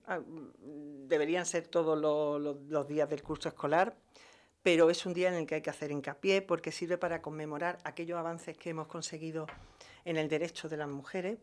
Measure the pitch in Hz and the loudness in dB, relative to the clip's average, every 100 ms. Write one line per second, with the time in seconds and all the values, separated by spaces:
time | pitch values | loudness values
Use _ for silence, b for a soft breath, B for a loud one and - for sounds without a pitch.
0 | - 180 - 160 113 - 123 147 147 139 | -6 -6 -6 -14 -16 -16 -16 -14 -14 -12
1 | 135 156 151 175 165 170 165 170 160 156 | 0 2 4 0 0 -2 0 2 4 4
2 | 151 151 147 147 147 143 143 151 143 151 | 4 4 2 0 -2 -6 -2 -2 0 0
3 | 147 147 - 156 156 - 147 160 214 - | 2 0 -4 -4 -4 -4 2 4 4 0
4 | _ B B B B _ 180 165 165 175 | _ B B B B _ 4 8 8 6
5 | 185 175 180 175 151 156 156 - 147 147 | 0 2 2 2 -2 -2 -4 -6 -4 -4
6 | 143 139 190 190 190 165 165 - 170 175 | -4 -2 4 4 4 0 0 -4 -2 0
7 | 175 165 151 156 151 147 170 - 151 160 | 0 -2 -6 -8 -6 -2 -2 -4 -10 -8
8 | 170 175 165 170 170 160 175 160 156 165 | -6 -4 -4 -6 -10 -10 -8 -6 -6 -8
9 | - 156 160 160 - - B B B B | -8 -8 -6 -6 -6 -12 B B B B
10 | 175 160 156 151 165 - 160 151 143 143 | -2 0 2 0 0 -4 -8 -6 -4 -6
11 | 147 185 185 226 | -6 -4 -4 -6